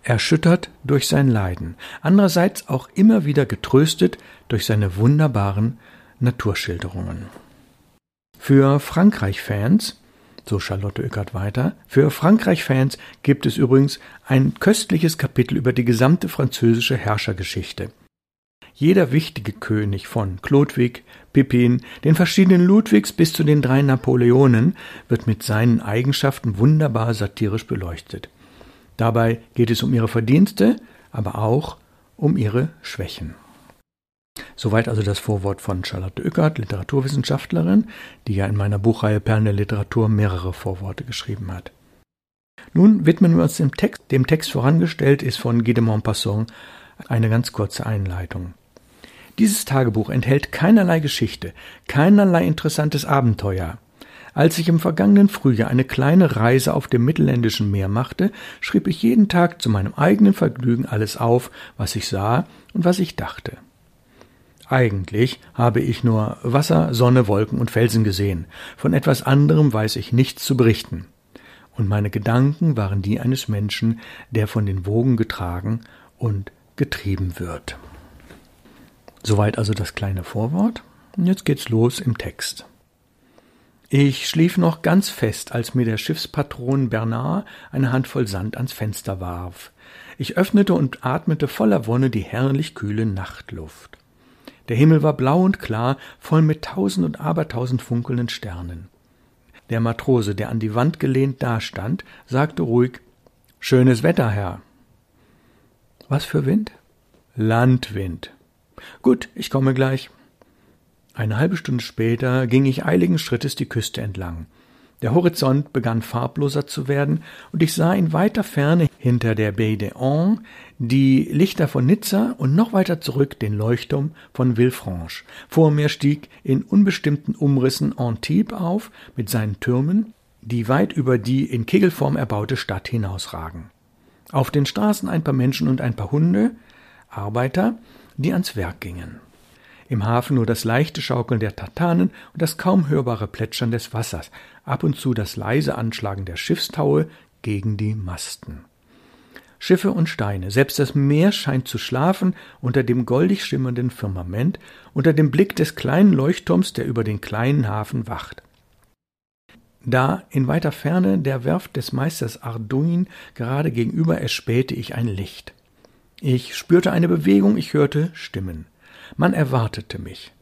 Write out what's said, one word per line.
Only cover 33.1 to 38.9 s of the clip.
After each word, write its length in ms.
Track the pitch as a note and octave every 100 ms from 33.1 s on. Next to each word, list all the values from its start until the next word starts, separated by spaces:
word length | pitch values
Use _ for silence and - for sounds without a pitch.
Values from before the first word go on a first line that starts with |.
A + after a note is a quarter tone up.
| - D#2 - _ _ _ _ _ _ _ _ _ - - -
Soweit 320 | A2+ G#2+ A#2+
also 120 | A2
das 180 | G2+ G2
Vorwort 420 | - G#2 G2 G2
von 240 | - F#2 -
Charlotte 360 | F#2+ F#2 -
Ueckert, 360 | - F3 D#3 D#3
Literaturwissenschaftlerin, 1300 | G#2+ G2 - C#3 C3+ C#3+ B2+ C#3+ - E3+ E3 G3+ A3+ - - - -
die 80 | G2
ja 100 | G2
in 120 | G#2
meiner 220 | G2+ G2+
Buchreihe 420 | A2